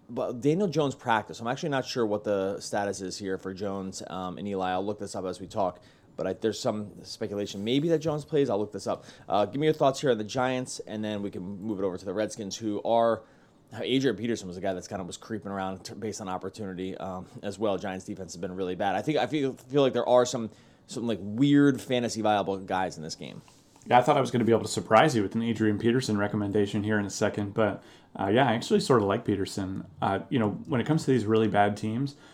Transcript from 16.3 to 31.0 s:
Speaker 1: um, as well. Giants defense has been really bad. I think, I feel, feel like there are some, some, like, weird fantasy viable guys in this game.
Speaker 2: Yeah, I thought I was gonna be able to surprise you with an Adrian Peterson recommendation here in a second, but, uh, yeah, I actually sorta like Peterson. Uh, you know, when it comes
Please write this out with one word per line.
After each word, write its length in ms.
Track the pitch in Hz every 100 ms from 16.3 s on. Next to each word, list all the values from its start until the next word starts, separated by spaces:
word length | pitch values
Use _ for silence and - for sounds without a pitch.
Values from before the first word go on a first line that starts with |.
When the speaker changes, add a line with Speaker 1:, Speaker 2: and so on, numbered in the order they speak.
| 92 95 - 101 92 92 92
Speaker 1:
um, 300 | 92 92 90 -
as 160 | 104 95
well. 180 | 107 95
Giants 260 | 98 92
defense 300 | 90 95 87
has 80 | 87
been 140 | 92 90
really 180 | 90
bad. 220 | 90 98 92
I 80 |
think, 160 | - 147
I 80 | 123
feel, 260 | 151 135 123 -
feel 140 | 139
like 100 | 135
there 160 | 123 -
are 160 | 123 123
some, 240 | 123 107 - - _ -
some, 180 | 127 117
like, 140 | 101
weird 580 | 98 110 143 143 143 123
fantasy 420 | - 123 117 110
viable 360 | 107 104 98 98
guys 400 | 95 92 92 80
in 60 |
this 100 | 78
game. 300 | - 71 50 - - _ - -
Speaker 2:
Yeah, 140 | 123
I 20 |
thought 160 | 123 139
I 40 |
was 100 | 127
gonna 120 | 123
be 80 | 113
able 120 | 113
to 80 | 107
surprise 440 | - 90 110 151 123
you 60 |
with 140 | 98 113
an 80 |
Adrian 340 | 113 107 110 101
Peterson 400 | 113 123 127 104
recommendation 640 | 101 110 101 104 101 110
here 160 | 104 107
in 80 | 101
a 60 |
second, 420 | - 107 107 101
but, 300 | 98 107 - - - - -
uh, 60 | 98
yeah, 200 | 110 131
I 40 | 113
actually 240 | - 208
sorta 260 | - 127 98
like 180 | 104
Peterson. 640 | 120 98 92 - 95 95 - -
Uh, 200 | 113 98 -
you 100 | 139
know, 220 | 107 95 -
when 160 | 123
it 60 | 107
comes 180 | 156